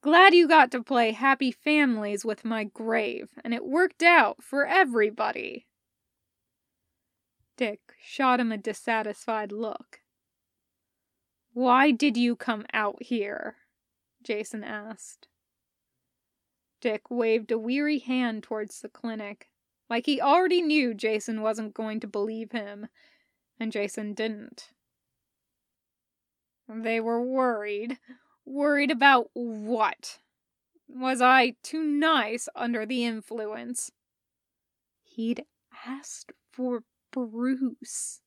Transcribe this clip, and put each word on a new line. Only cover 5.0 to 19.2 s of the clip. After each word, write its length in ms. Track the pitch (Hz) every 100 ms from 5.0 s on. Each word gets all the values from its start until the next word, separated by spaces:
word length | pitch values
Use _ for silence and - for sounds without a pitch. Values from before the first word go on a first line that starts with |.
| 214 214 220 - - - _ _ _ _ _ _ _ _ _ _ _ _ _ _ _ _ _ _ _ -
Dick 240 | 233 208 _ _
shot 400 | - - 269 247
him 100 | 240
a 60 | 214
dissatisfied 960 | 208 208 - 226 214 208 - 220 208
look. 500 | 208 220 - - - _ _ _ _ _ _ _ _ _ _ _ _ _ _ _
"Why 380 | 240 254 247 294
did 260 | 240 294 233
you 180 | 240
come 300 | 233 - 220 214
out 300 | - 214 -
here?" 560 | 247 240 202 - - - _ _ _ _ _ _
Jason 420 | - 208 214 220
asked. 640 | 208 214 214 220 - - _ _ _ _ _ _ _ _ _ _ _ _ _ _ _ _
Dick 300 | 247 214 _
waved 420 | 240 226 220 220
a 60 | 226
weary 400 | 220 269 294 294
hand 440 | 247 254 247 220
towards 380 | - 214 214 -
the 80 | -
clinic, 600 | - 233 220